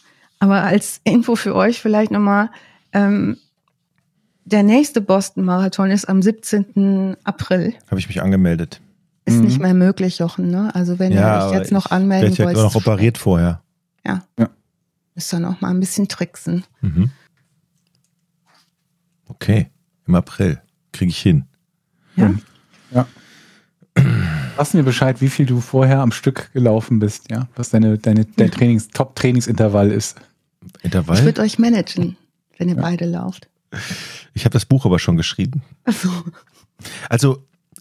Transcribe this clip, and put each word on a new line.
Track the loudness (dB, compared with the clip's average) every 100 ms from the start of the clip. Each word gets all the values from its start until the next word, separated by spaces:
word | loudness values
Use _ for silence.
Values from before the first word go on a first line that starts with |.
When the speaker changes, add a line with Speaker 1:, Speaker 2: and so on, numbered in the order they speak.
| _ _ _ 0
Speaker 1:
aber | 2 2
als | 0 -4 -8 -6
Info | 0 0 2 -2
für | -2
euch | 0 0 0
vielleicht | -2 0 0
noch | 0
mal: | 0 0 -2 -6 _ _ _
ähm, | 0 2 0 -2 -6 _ _ _ _ _ _ _ _ _ _
der | -2 2
nächste | 4 4 2 -2
Boston-Marathon | 0 0 0 -4 -2 0 -2 0 0
ist | 0 0
am | 2
siebzehnten | 2 -2 -4 -4 -2 0 0 0 -2 -6
April. | -10 -8 -2 -2 -2 -6 -6
Speaker 2:
Hab | -6
ich | -6
mich | -4
angemeldet. | 0 2 2 0 -6 -12 _ _ _ _
Speaker 1:
Ist | 0 2
Speaker 3:
Mhm. |
Speaker 1:
nicht | 4 2
mehr | 2
möglich, | 4 2 2 -4 -2
Jochen, | -6 -4 -4
ne? | -2 -2
Also | -2 -4 -2
wenn | 0
Speaker 2:
Ja, | 2
Speaker 1:
ihr | 2 2
euch |
Speaker 2:
aber | 0 -2
Speaker 1:
jetzt | 0
noch | -2 0
Speaker 2:
ich |
Speaker 1:
anmelden | 0 2 2 2
Speaker 2:
werd | 2
ja |
Speaker 1:
wollt, | 2 2
Speaker 2:
noch | 2
Speaker 1:
ist | 2
Speaker 2:
operiert | 0 2 0 0
vorher. | 0 2 2 -2 _ _ _ _ -8
Speaker 1:
Ja. | -8 -8 -4
Speaker 3:
Ja. | -4 _ _ _ _ _ _
Speaker 1:
Müsst | -14 -8
ihr | -6
noch | -4 -6
mal | -4
ein | -2
bisschen | -2 -4 -4
tricksen. | -4 -8 -8 -6 -6 -8 -6
Speaker 2:
Mhm. | -4 0 -2 -4 _ _ _ _ _ _ _ _ _ _ _ _ _ _ _ _ _ _ _ _ -20
Okay, | -10 0 0 0 _ _ _ -2
im |
April | 0 0 -2 -2 -2 _ _ _
krieg | -6 -4
ich | 0
hin. | 2 2 0 _ _ _ _ _ _ 0
Speaker 1:
Ja? | 0
Speaker 3:
Mhm. | 0 -8 _ _ _ _
Ja. | -2 -2 -8 _ _ _ _ _ _ _ 2 2 2 -2 -6 -8 -4
Lass | 0
mir | 2
Bescheid, | 2 2 0 2
wie | -2
viel | 0 0
du | 0
vorher | 0 2 4 4
am | 2
Stück | 0 -4 -4 -8
gelaufen | 0 2 2 0 0
bist, | 0 -4 -10
ja? | -8 -8 -8
Was | -2
deine, | 2 4 2
deine, | 2 2
dein | 2 2 0
Speaker 1:
Ja. |
Speaker 3:
Trainings-, | 2 2 2 -2
Top-Trainingsintervall | -6 -6 -2 0 0 0 0 2 4 2
ist. | 2 -4 -12 _ _ _ _ -20 -10
Speaker 2:
Intervall? | -4 -2 2 4
Speaker 1:
Ich |
würd | 4 2
euch | -2 0
managen, | 2 2 -2 -4 -6 -8 _ _ _ -6
wenn | -4
ihr | -2
Speaker 3:
Ja. |
Speaker 1:
beide | -2 -4 -4
lauft. | -6 -8 -12 _ _ _ -14 -12 -12 -14 -20 -12
Speaker 2:
Ich | -2
hab | 0
das | 0
Buch | 2 2 2
aber | 0
schon | 2 0
geschrieben. | -2 -4 -6 -6 -10 _
Speaker 1:
Ach | -6
so. | -4 -4 -6 -12 -18 _ _ _ _ -20 -16 -4
Speaker 2:
Also, | 0 0 -2 _ _ _ -16